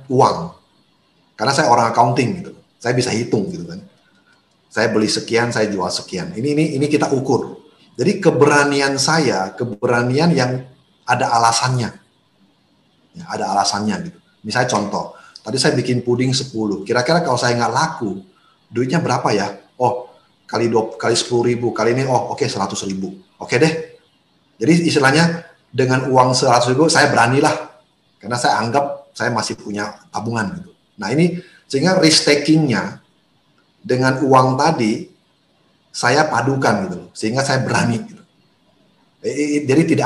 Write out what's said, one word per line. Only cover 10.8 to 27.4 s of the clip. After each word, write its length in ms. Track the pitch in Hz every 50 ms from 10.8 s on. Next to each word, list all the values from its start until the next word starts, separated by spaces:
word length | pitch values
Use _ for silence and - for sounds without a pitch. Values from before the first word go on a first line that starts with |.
| _ _ _ _
ada 320 | - - 127 123 131 120 120
alasannya. 560 | 113 113 117 113 - 135 127 131 123 113 95 - - _ _ _ _ _ _ _ _ _ _ _ _ _ _ _ _ _ _ _ _ _ _ -
Ya, 80 | - -
ada 320 | - 110 107 104 95 98
alasannya 480 | 101 98 - 104 104 107 107 95 87 85
gitu. 120 | 87 - - _ _ _ _ -
Misalnya 240 | 107 - 123 135 -
contoh, 480 | 117 101 104 101 98 87 - - - - - - - -
tadi 160 | - 107 117
saya 160 | 127 - 156 135
bikin 320 | 127 - - 123 120 -
puding 240 | 123 123 123 127 131 127
sepuluh. 480 | - - - - 110 110 104 98 - -
Kira-kira 400 | - 117 120 123 - 165 175 -
kalau 160 | 139 127 120
saya 160 | 131 120 117
nggak 160 | 120 117 110 117
laku, 480 | 135 160 170 - - 120 98 95 95 - - _ _ _ _ _ _ _ _
duitnya 320 | 113 117 131 131 160 160
berapa 320 | 123 123 123 131 - 135 113
ya? 160 | 98 98 101 - - - _ _ -
Oh, 320 | 123 113 - - - - - _ _ _ _ _ _
kali 240 | - - 113 117 113
dua, 240 | 117 110 110 - -
kali 240 | - 107 110 117
sepuluh 320 | 117 - - 123 120 117 120
ribu, 240 | 120 113 120 110 107
kali 240 | - 110 117 120
ini, 80 | 135 135
oh, 320 | 131 127 117 - - 113
oke, 80 | - 135
seratus 400 | - - 104 95 98 - - 104
ribu. 320 | 98 95 95 95 90 - - - _ _ -
Oke 160 | 101 - 127
deh. 400 | 127 156 165 - - - - - - _ _ _ _ _ _ _ _ _ _ _ -
Jadi 320 | 220 156 175 170 170 143 127
istilahnya 480 | 147 131 135 143 160 170 170 170 - - - - _ _ _ -
dengan 320 | 123 131 127 131 131 131
uang 320 | 135 127 131 127 131 131
seratus 320 | - 139 127 120 123 123 127
ribu 160 | 127 139 160
saya 240 | 156 143 139 143 139
beranilah. 560 | - 120 117 123 131 139